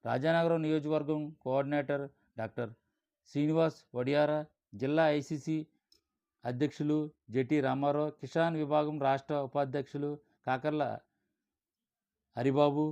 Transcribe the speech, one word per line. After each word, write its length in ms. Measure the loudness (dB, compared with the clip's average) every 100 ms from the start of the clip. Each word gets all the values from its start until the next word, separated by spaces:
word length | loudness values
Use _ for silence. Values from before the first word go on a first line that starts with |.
| -2
రాజానగరం 540 | 0 2 2 2 2 2
నియోజకవర్గం 560 | 0 2 0 0 -2 -4 -8
కోఆర్డినేటర్ 600 | -2 0 0 -2 -2 -4 -4 _ _ -8
డాక్టర్ 320 | -8 -6 -8 -10 _ _ _ _ _
శ్రీనివాస్ 480 | -2 2 2 2 -2 _ -4
వడియార, 340 | 0 2 2 0 -6 _ _ -6
జిల్లా 220 | -2 2 4 2
ఐసీసీ 380 | -2 -8 -4 -4 -6 _ _ _ _ _ _ _
అధ్యక్షులు 540 | -8 0 -2 0 0 0 -2 _ -4
జేటీ 240 | -2 2 2 2
రామారావు, 440 | 0 0 0 -2 -6
కిసాన్ 380 | -4 0 0 0
విభాగం 360 | 0 2 0 0 2
రాష్ట్ర 280 | 0 0 -4 -2
ఉపాధ్యక్షులు 640 | -2 -2 -4 -6 -6 -6 -6 _ _ -4
కాకర్ల 360 | -2 -2 -2 -4 -6 _ _ _ _ _ _ _ _ _ _ _ _ _ -2
హరిబాబు 480 | 0 4 4 2 -2